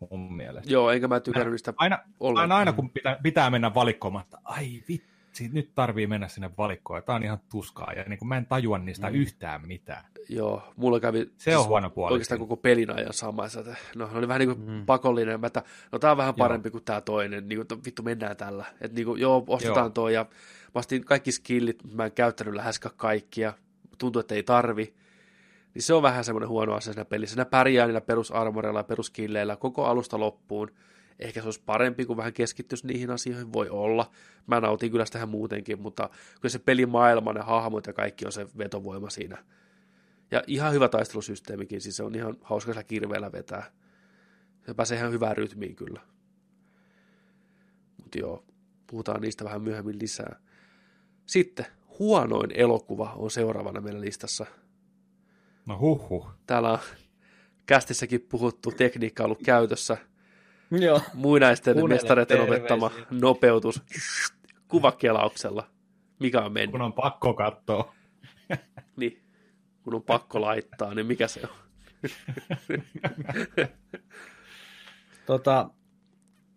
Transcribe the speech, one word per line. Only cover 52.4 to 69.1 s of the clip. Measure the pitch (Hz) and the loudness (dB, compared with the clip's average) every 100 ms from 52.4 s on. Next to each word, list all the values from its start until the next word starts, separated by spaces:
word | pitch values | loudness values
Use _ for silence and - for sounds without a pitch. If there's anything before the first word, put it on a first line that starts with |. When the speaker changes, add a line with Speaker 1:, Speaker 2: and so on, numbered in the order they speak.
| 104 - | 0 4
Speaker 2:
elokuva | 123 113 - 104 107 104 | 4 4 0 -6 -6 -6
on | 107 | -6
seuraavana | 120 113 104 101 101 | -2 -2 -2 -6 -8
meillä | 104 104 | -10 -8
listassa. | 104 - 117 - 107 - _ _ _ _ _ _ _ _ _ _ - | -8 -10 -8 -8 -10 -14 _ _ _ _ _ _ _ _ _ _ -12
Speaker 1:
No | 98 | -2
huhhuh. | 147 151 - 90 - - - | 0 0 -2 -8 -8 -18 -2
Speaker 2:
Täällä | 120 117 | 0 2
on | 113 - - _ _ _ _ _ _ - | 0 -4 -16 _ _ _ _ _ _ 4
kästissäkin | 139 - 120 123 120 - | 4 4 -4 -2 -2 -2
puhuttu, | 120 120 - 123 | -2 -2 -2 -6
tekniikka | - 123 123 113 - | 2 2 4 -4 -2
on | 110 | -2
ollut | 110 - | 0 4
käytössä. | 120 113 - - 113 - _ _ _ _ _ _ 170 | 6 4 0 -2 -4 -6 _ _ _ _ _ _ 2
Speaker 3:
Joo. | 175 151 - | 6 6 4
Speaker 2:
Muinaisten | 127 143 147 131 120 - | -2 4 8 8 8 4
Speaker 3:
Kuunnele | 135 160 127 | 4 6 4
Speaker 2:
mestareiden | 117 123 120 127 | 6 6 8 6
Speaker 3:
terveisiä. | 113 117 | 6 2
Speaker 2:
opettama | 120 117 113 117 117 | 2 2 2 -4 -8
nopeutus. | 127 127 123 123 113 90 - - - - - - - _ _ _ | 2 4 6 6 6 2 -2 -8 -10 -8 -4 -6 -8 _ _ _
Kuvakelauksella. | 165 135 - 120 110 107 - 104 101 - _ _ _ _ _ | 4 6 6 2 4 2 -2 -6 -6 -10 _ _ _ _ _
Mikä | 131 120 | 0 2
on | 104 | 0
mennyt? | 104 107 | -2 -2
Speaker 1:
Kun | 127 | -2
on | 120 | -4
pakko | 110 135 - 127 | 0 -2 0 0
kattoo. | 117 107 107 - 104 - _ _ _ - _ _ 160 - - - - | 2 -2 -2 -2 -2 -2 _ _ _ -20 _ _ -8 -8 -20 -20 -8
Speaker 2:
Niin. | 120 | -6